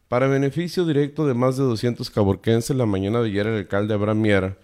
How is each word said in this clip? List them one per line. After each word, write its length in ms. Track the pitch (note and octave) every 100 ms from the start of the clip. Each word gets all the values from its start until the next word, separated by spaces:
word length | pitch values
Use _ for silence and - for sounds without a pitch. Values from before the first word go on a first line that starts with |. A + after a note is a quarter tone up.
| -
Para 200 | B2 C3+
beneficio 580 | C3+ C#3 D3 E3+ F#3+ E3+
directo 420 | C#3+ C#3+ D3 D3
de 60 |
más 240 | A#2+ B2+ C3
de 80 | C3+
doscientos 440 | A2 B2 A2+ B2+
caborquenses, 680 | - G2 G2 - A2+ - C3
la 80 | A2+
mañana 340 | F#2+ G2 A#2+
de 80 | A2+
ayer 180 | G2 G#2
el 120 | A2
alcalde 360 | F#2 G2 G#2
Abraham 280 | G#2 G#2 A2
Mier 380 | A2 G2 F#2 F#2+